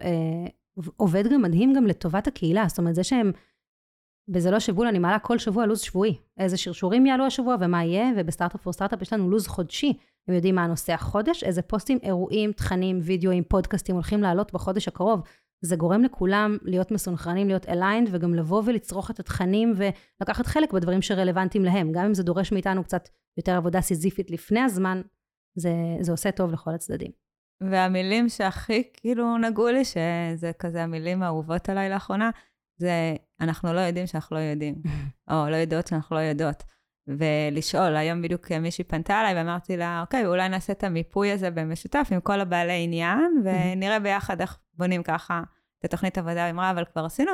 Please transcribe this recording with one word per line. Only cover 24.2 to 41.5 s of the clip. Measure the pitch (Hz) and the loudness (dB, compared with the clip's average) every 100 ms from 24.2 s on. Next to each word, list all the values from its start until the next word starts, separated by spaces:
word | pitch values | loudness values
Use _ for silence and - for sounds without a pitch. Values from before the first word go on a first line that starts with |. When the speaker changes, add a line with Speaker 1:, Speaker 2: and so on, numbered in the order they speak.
| 185 | -6
Speaker 1:
לפני | 165 - 220 | -6 0 2
הזמן, | 262 190 185 185 185 _ _ _ _ - | 2 2 0 -2 -8 _ _ _ _ -4
זה, | 170 170 165 165 | -2 0 -2 -2
זה | 170 | -2
עושה | 165 202 | -2 -2
טוב | 185 180 | 0 -2
לכל | 165 - | -2 -6
הצדדים. | 165 - 170 - - _ _ _ - | -8 -6 -8 -10 -14 _ _ _ -8
Speaker 2:
והמילים | 190 190 185 185 190 220 240 | -2 2 2 2 0 2 0
שהכי | - 190 - - 220 247 | 0 -2 -2 -2 -2 -2
כאילו | _ 226 240 233 233 | _ -4 0 0 0
נגעו | 226 214 240 | 0 2 2
לי, | 262 254 | 2 0
שזה | - 165 170 170 165 170 165 | 0 -2 -2 -4 -4 -6 -6
כזה | 175 165 | -6 -4
המילים | 165 160 165 185 | -4 -4 -2 -2
האהובות | 180 160 156 175 185 | 0 -2 -2 -4 -2
עליי | 196 196 | -2 -2
לאחרונה, | 196 - 196 226 - _ _ _ - | -4 -4 -2 -2 -4 _ _ _ -6
זה | 175 170 165 156 _ - | -2 0 0 -4 _ -6
"אנחנו | 165 160 170 | -4 -2 -2
לא | 170 | 0
יודעים | 180 175 180 | 0 -2 -4
שאנחנו | 156 - 160 | -6 -6 -4
לא | |
יודעים", | 156 147 151 147 156 147 139 | -2 -2 -4 -6 -6 -6 -8
Speaker 1:
<laughs> | - - | -10 -4
Speaker 2:
או | 156 151 | -2 0
"לא | 160 | 0
יודעות | 165 160 170 | 0 -2 -2
שאנחנו | 160 - 160 | -4 -2 -2
לא | |
יודעות". | 160 147 156 147 - _ _ _ - | 0 0 -2 -4 -12 _ _ _ -8
ולשאול, | 143 156 151 151 147 - 156 180 151 | -2 0 0 0 -2 -2 2 2 2
היום | 160 170 | 0 -2
בדיוק | 170 175 - | -2 -4 -4
מישהי | 160 165 - | -4 -2 -4
פנתה | 175 160 160 202 | -4 -4 0 2
אליי | 220 180 | 2 0
ואמרתי | 165 175 - 180 | -2 -4 -4 -4
לה, | 170 170 | -4 -4
"אוקיי, | 170 262 202 | -2 0 2
אולי | 180 185 | 2 0
נעשה | 190 - | -2 -4
את | 196 | -4
המיפוי | 196 165 165 196 202 | -2 -2 -2 0 0
הזה | 202 185 | 0 -2